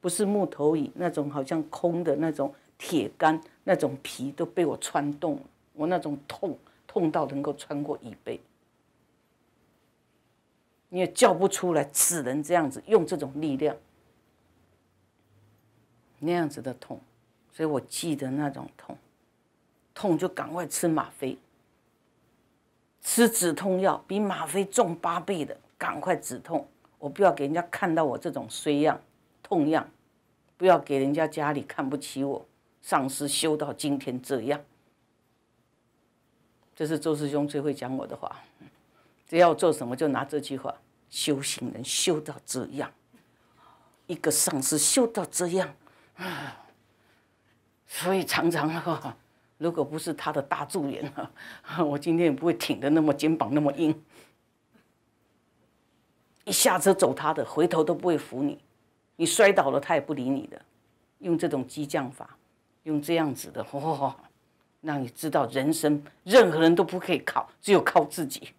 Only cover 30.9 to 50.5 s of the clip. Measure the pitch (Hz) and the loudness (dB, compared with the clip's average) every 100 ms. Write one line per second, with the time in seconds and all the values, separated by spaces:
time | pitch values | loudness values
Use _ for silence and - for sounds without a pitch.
30.9 | 139 135 147 156 156 147 147 139 - 135 | 0 2 2 0 0 -2 -2 -6 -6 -4
31.9 | 139 - - 139 131 - _ _ _ - | -4 -6 -6 -4 -4 -8 _ _ _ -2
32.9 | 170 131 135 147 - 160 151 147 - 151 | 0 0 -4 -4 -2 0 0 -4 -4 -2
33.9 | 139 135 123 123 135 113 147 - _ _ | -2 -4 -8 -4 -4 -2 -4 -6 _ _
34.9 | _ _ _ _ _ _ _ _ _ _ | _ _ _ _ _ _ _ _ _ _
35.9 | _ _ _ _ _ _ _ _ - 151 | _ _ _ _ _ _ _ _ -6 -2
36.9 | 160 165 147 147 147 147 143 147 139 127 | -2 0 0 0 0 -2 -2 -2 -4 -6
37.9 | 131 - - - - - _ - _ _ | -6 -8 -10 -10 -12 -20 _ -20 _ _
38.9 | _ _ _ _ 165 175 165 180 151 123 | _ _ _ _ 6 6 6 2 2 -4
39.9 | 127 156 127 139 151 - 135 - - _ | -2 0 0 -2 -6 -6 -10 -8 -12 _
40.9 | _ _ - - 139 139 - 123 - 131 | _ _ -6 -2 -2 -2 -6 -8 -8 -6
41.9 | - - 156 151 - - 131 120 135 - | -2 0 0 -4 -16 -8 -8 -6 -8 -8
42.9 | _ _ _ _ _ _ _ - _ _ | _ _ _ _ _ _ _ -20 _ _
43.9 | _ _ 165 165 156 - 147 135 156 - | _ _ -2 0 2 0 0 0 0 2
44.9 | - 233 220 165 - 180 185 160 - _ | 4 2 0 -4 -4 -2 0 -2 -8 _
45.9 | _ _ - 180 165 139 - - _ _ | _ _ -12 -10 -10 -12 -14 -20 _ _
46.9 | _ _ _ _ _ _ _ _ _ _ | _ _ _ _ _ _ _ _ _ _
47.9 | - 175 190 165 165 165 165 147 165 151 | -6 0 0 0 0 0 2 -2 -2 -4
48.9 | 156 131 117 _ _ _ _ 160 165 143 | -4 -6 -14 _ _ _ _ -4 -2 -4
49.9 | 156 170 156 - 151 139 | -4 -6 -6 -4 -4 -4